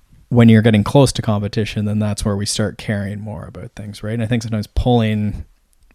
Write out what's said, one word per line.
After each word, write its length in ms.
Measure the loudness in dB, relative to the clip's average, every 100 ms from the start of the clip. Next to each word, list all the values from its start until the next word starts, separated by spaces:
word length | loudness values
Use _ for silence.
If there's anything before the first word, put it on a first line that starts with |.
| _ _ _
when 220 | 4 8
you're 100 | 8
getting 220 | 6 4
close 260 | 4 4 4
to 100 | 2
competition, 640 | -2 -2 -2 -4 -4 -4 -4
then 120 | -2
that's 220 | -2 -2
where 140 | -4 -4
we 80 |
start 320 | -4 -4 -4 -6
caring 420 | -6 -4 -4 -8
more 280 | -10 -12 -12
about 260 | -14 -16
things, 300 | -14 -16 -12
right? 100 | -8
And 100 | -4
I 40 | -2
think 160 | -2
sometimes 240 | -2 -6 -4
pulling 800 | -2 2 2 2 0 -2 -4 -12 _ _ _ _